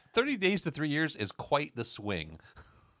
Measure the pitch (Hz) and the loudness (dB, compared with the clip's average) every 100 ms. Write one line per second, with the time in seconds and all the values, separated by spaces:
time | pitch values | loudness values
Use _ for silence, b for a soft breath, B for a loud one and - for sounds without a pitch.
0 | - - 269 262 185 196 170 139 151 147 | -2 0 2 2 2 2 0 -2 0 2
1 | 160 - 101 - - 143 147 - 110 - | 0 0 -4 -4 0 0 2 -4 -2 -2
2 | 104 92 78 78 b b b b b _ | -2 -2 -4 -10 b b b b b _